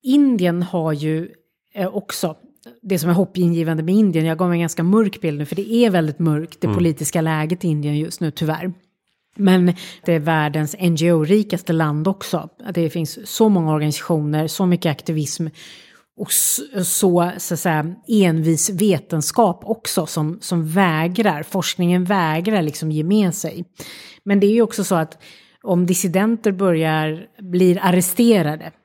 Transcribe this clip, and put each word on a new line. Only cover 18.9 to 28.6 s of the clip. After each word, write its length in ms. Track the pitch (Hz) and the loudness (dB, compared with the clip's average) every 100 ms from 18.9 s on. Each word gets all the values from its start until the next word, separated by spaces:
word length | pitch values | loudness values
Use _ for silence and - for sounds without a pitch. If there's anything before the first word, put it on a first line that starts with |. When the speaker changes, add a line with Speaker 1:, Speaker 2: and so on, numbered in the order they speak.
| 160 - 160 - - 214 175 - | 2 -2 -4 -2 2 2 0 -6
Speaker 1:
också 400 | 220 - - 156 | -8 -4 -4 -4
som, 320 | 160 151 170 | -4 -4 -6
som 260 | - 175 156 | -4 -4 0
vägrar, 760 | 175 185 156 170 180 208 151 | 0 2 0 -2 0 0 -2
forskningen 600 | 156 190 - - 175 180 | -4 -4 -4 -2 2 2
vägrar 580 | 180 196 165 156 190 214 | 2 0 0 0 0 0
liksom 300 | 151 - 156 | -2 -4 -4
ge 120 | 151 | -2
med 320 | 160 214 190 - | 2 2 2 -2
sig. 300 | 156 - 170 - - - - - | -8 -10 -14 -14 -20 -18 -20 -12
Men 160 | 202 202 | 0 2
det 80 | 202 | 4
är 60 | |
ju 80 | 226 | 4
också 220 | 226 226 | 2 0
så 120 | 185 175 | -2 -2
att 260 | 160 - - - _ _ | -2 -10 -20 -20 _ _
om 220 | 233 175 180 | -2 0 2
dissidenter 680 | 180 190 180 214 226 220 | 0 0 0 0 0 -2
börjar, 760 | 190 196 160 160 156 156 160 - - | 0 0 2 2 0 -2 -6 -12 -20
blir 400 | 190 175 185 175 | -4 2 4 4
arresterade 880 | 185 180 180 - 233 208 151 156 | 2 2 2 2 4 4 2 -4